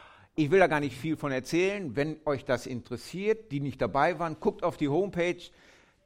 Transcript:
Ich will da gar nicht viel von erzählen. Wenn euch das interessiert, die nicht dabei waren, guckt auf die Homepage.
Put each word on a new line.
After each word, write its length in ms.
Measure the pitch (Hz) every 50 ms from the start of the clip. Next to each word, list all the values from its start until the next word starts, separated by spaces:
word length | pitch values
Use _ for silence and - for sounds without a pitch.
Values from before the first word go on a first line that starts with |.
| - - - - - _ _ 160
Ich 120 | 151 139
will 80 | 180 196
da 80 | 180
gar 140 | - 156 147
nicht 140 | 147 135 120
viel 220 | - - 160 156
von 160 | 147 151 143
erzählen. 640 | 131 127 123 - 160 170 185 190 202 208 185 135 101
Wenn 240 | 139 143 160 151 - -
euch 180 | 151 143 120 -
das 220 | - 123 120 -
interessiert, 840 | - 127 117 - - 123 110 - - - 180 202 214 220 220 - -
die 80 | 139 143
nicht 200 | 143 139 - -
dabei 380 | 131 107 87 139 147 175 180 151
waren, 200 | 170 160 151 -
guckt 260 | - 226 - - -
auf 120 | 170 -
die 140 | - 156 139
Homepage. 500 | 143 175 202 190 151 175 170 180 175 175 - - - - - - - - _ _ _ _ _